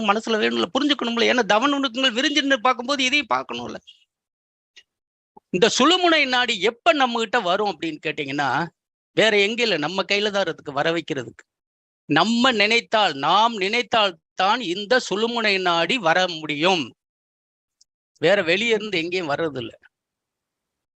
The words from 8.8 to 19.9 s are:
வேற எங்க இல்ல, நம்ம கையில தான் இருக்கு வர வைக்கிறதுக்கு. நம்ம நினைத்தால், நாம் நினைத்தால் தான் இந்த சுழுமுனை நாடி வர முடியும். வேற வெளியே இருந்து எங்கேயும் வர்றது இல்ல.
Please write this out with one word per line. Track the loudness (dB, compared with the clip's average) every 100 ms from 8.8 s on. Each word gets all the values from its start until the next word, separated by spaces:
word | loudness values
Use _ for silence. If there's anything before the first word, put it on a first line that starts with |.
| _ _ _ 0
வேற | 2 4
எங்க | 2 0
இல்ல, | -2 -2
நம்ம | -2 -4
கையில | -2 -2 0
தான் | -2 -4
இருக்கு | -6 -8 -2
வர | -2
வைக்கிறதுக்கு. | -2 -4 -8 -8 -16 -20 _ _ _ _ _ -2
நம்ம | 2 2 2 2
நினைத்தால், | 2 2 0 0 0 0 0
நாம் | 2 4 2 0
நினைத்தால் | -2 -2 0 0 0 -4 _
தான் | -2 0 0 -2
இந்த | -6 0 0
சுழுமுனை | 0 -4 -2 -2 0 0
நாடி | 0 0 0 0
வர | 2 2 0
முடியும். | -4 -6 0 2 0 -2 _ _ _ _ _ _ _ _ _ _ _ _ -2
வேற | 2 2
வெளியே | 2 0 0 -2
இருந்து | -2 -4
எங்கேயும் | -4 -4 -4
வர்றது | -4 -4 -6
இல்ல. | -12 -14 _